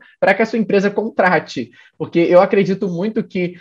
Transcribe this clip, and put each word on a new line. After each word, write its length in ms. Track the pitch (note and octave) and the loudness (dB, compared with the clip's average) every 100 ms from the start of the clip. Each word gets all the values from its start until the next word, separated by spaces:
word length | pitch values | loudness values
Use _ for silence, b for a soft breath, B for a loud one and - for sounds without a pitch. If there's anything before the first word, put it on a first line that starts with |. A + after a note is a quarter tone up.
| b b | b b
para 140 | F#3 | 0
que 80 | F#3+ | 0
a 40 | A3 | 0
sua 120 | A#3 | -2
empresa 320 | G#3 G3 G3+ | 0 0 0
contrate. 800 | G3+ A3 - F#3 D#3+ - - A#2 b b - | -2 -4 0 0 0 -2 -10 -10 b b -14
Porque 220 | D#3 E3+ | -4 0
eu 200 | E3 F3 | 4 4
acredito 480 | F#3+ G3+ F3 G3 G3 | 4 2 0 -2 -4
muito 380 | E3+ G#3+ A3+ | -4 -6 -6
que, 300 | - F#3+ F3+ F3+ | -6 -4 -6 -8